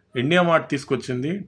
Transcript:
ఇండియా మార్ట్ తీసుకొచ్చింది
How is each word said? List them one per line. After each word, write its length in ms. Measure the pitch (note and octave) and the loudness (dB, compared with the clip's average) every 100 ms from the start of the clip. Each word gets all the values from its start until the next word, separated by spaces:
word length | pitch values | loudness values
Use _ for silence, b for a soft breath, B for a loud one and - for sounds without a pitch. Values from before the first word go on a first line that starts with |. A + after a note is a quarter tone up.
| _ | _
ఇండియా 280 | B2+ C3+ F3+ | -4 2 2
మార్ట్ 240 | E3+ D#3+ - | 4 2 0
తీసుకొచ్చింది 640 | C#3 - B2+ - B2 C#3+ G3 | -6 -2 -4 -2 -6 -4 -6